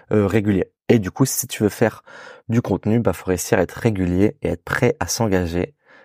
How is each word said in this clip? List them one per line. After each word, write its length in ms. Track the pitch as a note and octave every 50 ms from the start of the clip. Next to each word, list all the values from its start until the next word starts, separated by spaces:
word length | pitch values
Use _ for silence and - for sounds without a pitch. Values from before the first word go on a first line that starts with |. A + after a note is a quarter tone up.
| _ -
euh, 160 | G#2+ G#2+ G2+ F#2
régulier. 420 | G2+ A2+ G2 G#2 G2 F2+ - - _ _ _ -
Et 120 | A#2+ A2+
du 100 | F2+ F#2
coup, 140 | - - C3+
si 240 | - - - - -
tu 160 | - - G#2+
veux 40 | G2
faire 360 | - - A#2 G#2+ - - - - - - - - - - _ -
du 140 | A2+ A#2+
contenu, 380 | - - G2 - - G#2 A2 A#2+
bah, 120 | G#2 G2
faut 140 | E2+ - -
réussir 320 | F#2 F2+ F2 - - A2+ G2
à 40 |
être 100 | F2 -
régulier 640 | - - - A#2 G2+ F#2 F#2 F2 F2 F#2 G#2 G#2+ - _
et 100 | - E2
être 120 | E2+ -
prêt 340 | _ - - - B2 B2 - -
à 80 | F#2 -
s'engager 680 | - - A#2 G#2 F#2+ F#2 F2+ E2 E2+ F2 F#2 - - _ _ _ - -